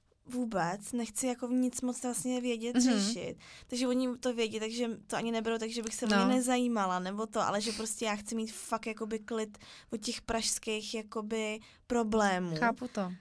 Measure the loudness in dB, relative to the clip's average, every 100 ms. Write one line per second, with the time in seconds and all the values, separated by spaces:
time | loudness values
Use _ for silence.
0 | _ _ -8 -4 0 2 0 -2 -4 -4
1 | -4 -2 -2 -2 0 2 2 0 -4 -2
2 | -4 -2 -2 0 0 -2 0 4 6 6
3 | 2 -2 -6 -8 -14 -18 -6 0 2 2
4 | 2 0 -2 0 0 -2 -4 -2 -2 -2
5 | -4 -2 0 0 0 -2 -2 -4 -4 -2
6 | 4 6 6 4 4 2 2 2 2 0
7 | -2 -4 -2 0 2 2 0 -4 -4 -2
8 | -2 -4 -4 -4 -4 -6 -4 -4 -4 -6
9 | -4 -6 -4 -4 -4 -8 -20 -20 -8 -6
10 | -4 -6 -2 -2 0 -2 -2 -4 -4 -8
11 | -6 -6 -2 -2 -2 -4 -10 -18 -2 2
12 | 4 6 6 4 2 2 2 2 -4 -4
13 | -4 -6